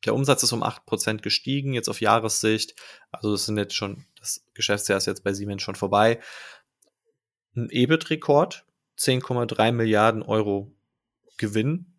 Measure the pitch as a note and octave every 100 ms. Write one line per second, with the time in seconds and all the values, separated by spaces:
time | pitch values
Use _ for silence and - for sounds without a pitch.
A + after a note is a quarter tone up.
0 | - A2 C3+ C3 B2 A2+ A2+ - - A2
1 | - G#2+ G#2+ - - C#3 C#3 B2+ A2+ -
2 | G#2+ A2+ A2 - A2 A2 - - - -
3 | _ - G#2+ G2+ - G#2+ G2+ - G2+ G2
4 | - _ - - _ - - G2+ - G2
5 | F#2+ G2+ - G2+ G2+ G2+ - G2 G2 G2+
6 | A2 A#2 - - - - _ _ _ _
7 | _ _ _ _ _ - A#2+ A#2+ B2+ D#3+
8 | - D#3 - C#3+ F3+ - _ _ _ -
9 | - B2+ B2+ B2 A#2 - A2+ A#2+ A2+ G#2+
10 | A2 A2+ G#2+ A2 G#2 G2+ G#2 _ _ _
11 | _ _ _ _ G#2+ G#2+ A#2 E3+ F3